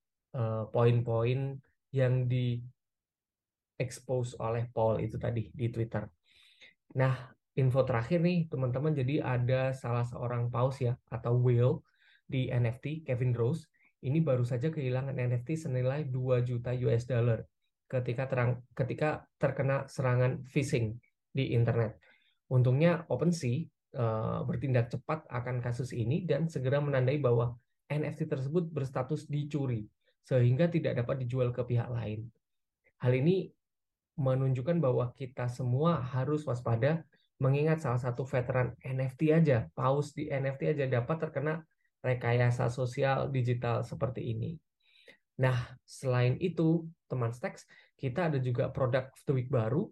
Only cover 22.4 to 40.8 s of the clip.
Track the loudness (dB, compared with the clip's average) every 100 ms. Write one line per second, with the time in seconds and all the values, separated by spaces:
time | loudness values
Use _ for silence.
22.4 | _ 2 4 4 4 2 -2 0 2 0
23.4 | 0 -2 -4 _ _ -2 0 0 -2 -2
24.4 | -2 -2 0 0 0 -4 -4 -6 -6 -8
25.4 | -6 -4 -4 -4 -6 -2 0 0 0 0
26.4 | 0 -2 0 0 0 2 2 2 2 4
27.4 | 2 -4 _ _ _ -4 -4 -4 -4 -2
28.4 | 0 -2 -2 -4 -4 -4 -2 -4 -4 -6
29.4 | -4 -2 -2 -2 -6 _ _ _ _ 4
30.4 | 4 4 2 2 0 -2 -2 -2 -2 0
31.4 | 0 -2 -2 -2 -2 -4 -4 -6 -10 -16
32.4 | _ _ _ _ _ _ 0 2 4 2
33.4 | 0 _ _ _ _ _ _ -2 0 2
34.4 | 2 0 0 2 2 2 0 -4 -10 -6
35.4 | -6 -2 0 2 2 2 -2 -2 -2 -2
36.4 | -2 -4 0 2 4 2 -2 _ _ _
37.4 | 2 4 4 2 2 0 0 -4 -2 -2
38.4 | 0 0 0 -4 -6 -4 -4 0 4 6
39.4 | 6 4 2 -2 2 2 0 -6 -4 -2
40.4 | -2 -2 -2 0